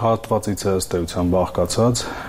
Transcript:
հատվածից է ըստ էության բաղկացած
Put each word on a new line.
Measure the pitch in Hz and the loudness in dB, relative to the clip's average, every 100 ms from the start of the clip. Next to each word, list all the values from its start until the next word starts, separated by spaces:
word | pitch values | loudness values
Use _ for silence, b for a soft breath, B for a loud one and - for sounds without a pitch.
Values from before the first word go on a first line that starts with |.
հատվածից | 113 110 - 107 104 95 101 | 2 0 0 -2 0 -2 0
է | 95 | 0
ըստ | - 90 | 0 -2
էության | 82 92 90 92 | -2 0 2 2
բաղկացած | 87 - 87 - 120 120 B B | 2 0 0 2 2 2 B B